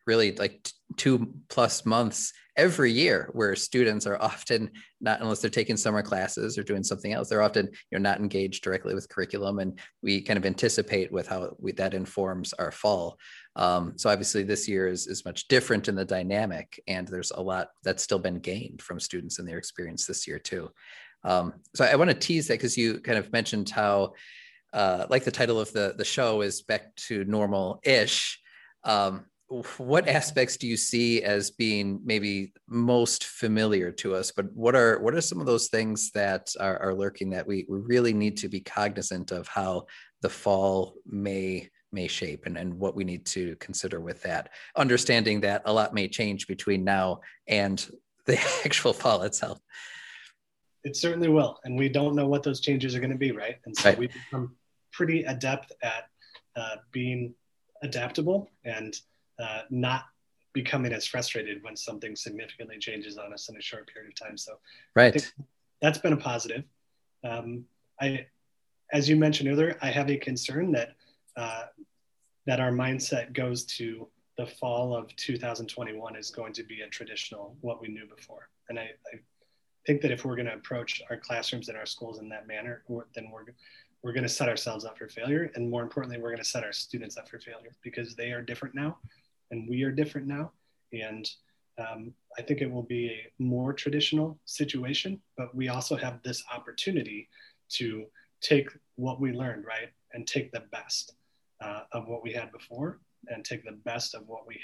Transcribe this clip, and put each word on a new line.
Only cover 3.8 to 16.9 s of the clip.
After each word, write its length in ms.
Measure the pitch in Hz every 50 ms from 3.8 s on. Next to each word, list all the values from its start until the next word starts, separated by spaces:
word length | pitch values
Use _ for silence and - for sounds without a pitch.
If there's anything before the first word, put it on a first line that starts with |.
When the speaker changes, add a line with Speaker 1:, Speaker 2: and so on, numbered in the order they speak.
| 123 113 107 104 -
Speaker 1:
are 160 | 104 101 -
often 480 | - 113 - - - - 127 110 110 104 - - - - _ _
not, 180 | - 113 110 110
unless 200 | 113 110 107 -
they're 80 | - 110
taking 260 | - 123 107 - 117
summer 280 | 104 - 113 107 104 101
classes 520 | 104 101 92 92 98 - - 107 107 117
or 80 | - 107
doing 200 | - 107 98 95
something 280 | - - 98 - 104
else, 160 | 107 117 - -
they're 140 | 110 107
often, 240 | 107 104 104 110 98 98 - - - _
you 80 | - 95
know, 120 | 98 101
not 100 | 98 -
engaged 440 | 104 101 98 98 98 95 95 - -
directly 300 | 92 92 92 - 101 98
with 160 | 98 98 -
curriculum. 480 | - - 95 87 - 101 98 98 101 101
And 220 | 95 92 92 - - - _ _ -
we 180 | 101 101 98
kind 160 | 92 - 110 101
of 80 | 90
anticipate 680 | 98 92 - - 117 - - 104 - 110 98 92 -
with 160 | - 92 85 -
how 280 | 98 92 90 - - -
we, 140 | - 95 92
that 220 | - 95 95 98
informs 580 | 95 92 - - 104 98 95 92 92 87 - -
our 180 | - 90 78
fall. 460 | - - - 104 104 92 85 85 - - - - - - - - -
Um, 380 | - 90 90 90 90 87 85 -
so 140 | - - 113
obviously 340 | 104 98 101 - - 107 98
this 240 | 98 104 95 - -
year 200 | 101 95 95 92
is, 200 | 92 90 - -
is 180 | 95 - -
much 220 | 90 87 - - -
different 400 | - 127 120 - 120 104 101 -
in 80 | 101
the 100 | 95 95
dynamic, 720 | 90 98 92 90 92 101 104 110 104 87 80 78 - - - -
and 200 | -